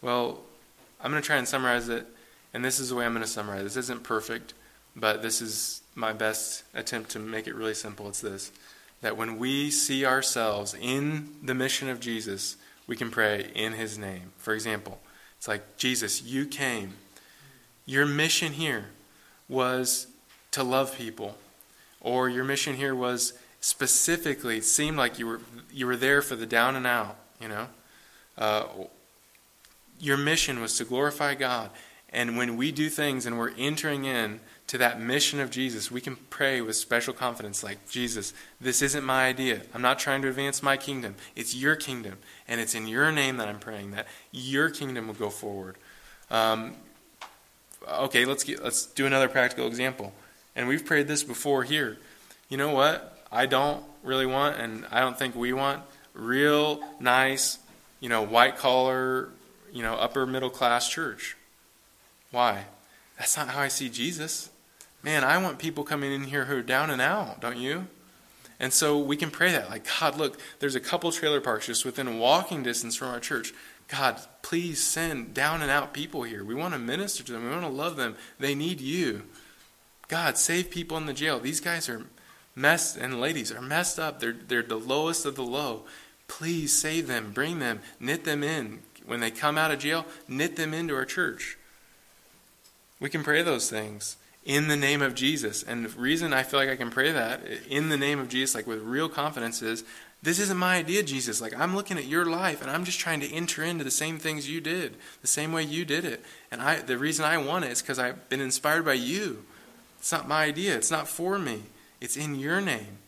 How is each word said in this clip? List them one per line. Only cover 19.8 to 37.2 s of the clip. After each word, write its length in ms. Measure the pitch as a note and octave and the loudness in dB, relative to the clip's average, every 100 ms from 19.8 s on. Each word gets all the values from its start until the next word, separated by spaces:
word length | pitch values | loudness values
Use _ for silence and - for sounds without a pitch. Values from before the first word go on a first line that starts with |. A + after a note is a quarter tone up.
| B2+ - - - _ - _ | 0 0 -2 -16 _ -20 _
to 120 | - | -2
love 320 | B2+ C3 C3+ - | 2 2 2 -2
people, 400 | A#2 - G#2 G#2+ - - - - - - | -8 -6 -8 -10 -20 -20 -20 -20 -20 -8
or 280 | - B2 B2+ | -2 2 2
your 140 | B2 | 0
mission 320 | C3 C#3 - C3 | 0 0 0 0
here 200 | C#3 C3 | -2 0
was 380 | B2 B2 A#2 - - - | 0 0 -2 -4 -20 -6
specifically, 960 | - - C3 - - E3+ E3 B2+ B2 A2+ | -2 0 2 4 4 2 0 -2 0 0
it 80 | A2 | 2
seemed 320 | - D3+ D#3 | 2 2 2
like 220 | B2 A#2 | 0 0
you 80 | A2+ | -6
were, 140 | A#2 A#2 A#2 - | -6 -10 -20 -16
you 160 | C#3 B2 | -4 0
were 100 | B2 | 2
there 240 | C3 C#3+ | 6 6
for 140 | C#3 A#2+ | 4 -4
the 100 | A2+ | 2
down 300 | A#2 B2 C3 | 4 6 4
and 100 | B2 | 2
out, 320 | A#2+ G#2 G#2 - - | 2 0 -8 -18 -16
you 60 | A2+ | -10
know? 200 | G#2 A#2+ - - - - - - - | -8 -8 -12 -20 -20 -20 -20 -20 -2
Uh, 280 | G#2+ G#2+ - F#2 F#2+ - _ _ _ _ _ _ - - - - | 2 2 0 -8 -14 -16 _ _ _ _ _ _ -20 -20 -20 -10
your 180 | - C#3 | 0 2
mission 440 | C#3+ D#3+ - B2+ | 4 2 2 -2
was 160 | A2+ - | -2 -2
to 80 | A#2 | 0
glorify 480 | B2+ D3 D3 D3 C3+ | 2 2 2 0 2
God. 340 | C3 B2 G#2+ - - - - | 0 0 -4 -12 -20 -20 -8
And 280 | - A#2+ A#2 | -2 0 0
when 200 | A#2+ A#2 | -2 0
we 140 | C3+ | -2
do 180 | D3 D3+ | 0 -2
things 360 | D#3 D3 C3 A#2+ | 0 0 0 -2
and 120 | A#2 | -2
we're 160 | A#2 - | -4 -2
entering 480 | C3+ D3+ D#3 C#3+ C3+ | -2 -2 -2 -2 -2
in 340 | B2+ A2 G#2+ - - - | -2 -2 -4 -14 -20 -8
to 100 | B2+ | 2
that 240 | A#2+ A#2 | 2 2
mission 380 | A2+ C3+ C#3+ C#3+ | 0 2 2 0
of 120 | C3 | -4
Jesus, 400 | A#2+ C3 A2+ G2 | -2 -2 -2 -6
we 100 | B2 | -6
can 140 | B2+ B2+ - | -8 -10 -12
pray 320 | - C#3 C3 | -2 0 0
with 140 | A2+ G#2+ | 0 -2
special 380 | - A#2+ A#2 | 0 0 0
confidence, 500 | A#2+ | -2